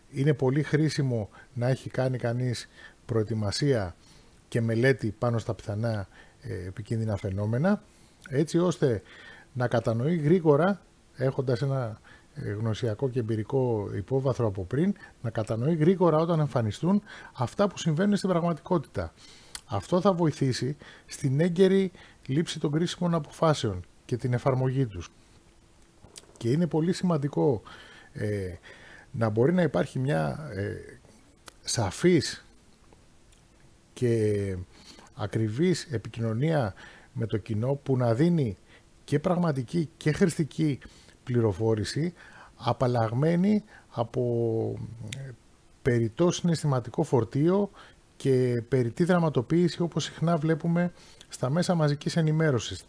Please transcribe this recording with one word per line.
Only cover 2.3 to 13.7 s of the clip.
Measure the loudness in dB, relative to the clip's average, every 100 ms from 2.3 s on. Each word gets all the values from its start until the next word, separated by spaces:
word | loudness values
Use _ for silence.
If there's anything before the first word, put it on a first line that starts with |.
| -2 -2 -4 -8 -18 -20 -16 -4
προετοιμασία | -2 0 -2 -2 0 2 2 -2 -8 -20 -20 -20 -20 -4
και | 0
μελέτη | 2 4 4 2 -2 -2
πάνω | -2 -2
στα | -4
πιθανά, | -6 -6 -4 -4 -4 -8 -14 -20 -16
ε, | -12 -10 -10
επικίνδυνα | -10 -6 -4 -2 -4
φαινόμενα, | -4 -4 -2 0 2 0 -4 -20 -20 _ -4
έτσι | -2 0 2
ώστε | 0 2 0 0 -6 -20 -20 -20 -12
να | -4 -2
κατανοεί | 0 0 0 0 0
γρήγορα, | 4 4 6 4 4 0 -8 _ _ -4
έχοντας | -2 0 0 0
ένα, | 0 -2 -4 -10 -18 -20 -20
ε, | -10 -8
γνωσιακό | -4 -2 -2 -2 -2 -2
και | -2
εμπειρικό | -2 -2 -2 0 0